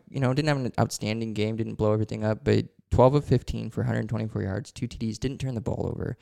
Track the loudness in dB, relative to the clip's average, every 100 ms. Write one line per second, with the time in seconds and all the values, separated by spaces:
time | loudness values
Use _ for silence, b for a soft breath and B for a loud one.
0 | -6 -2 0 2 2 0 -2 0 -2 0
1 | -4 -2 -4 0 0 0 -4 0 2 2
2 | 0 0 0 0 4 2 2 -8 _ 6
3 | 6 6 4 2 2 -6 -6 -4 -2 -2
4 | -2 -4 -4 -4 -4 -4 -6 -8 -8 -6
5 | -6 -4 -6 -4 -4 -4 -4 -4 -4 -4
6 | -6 -6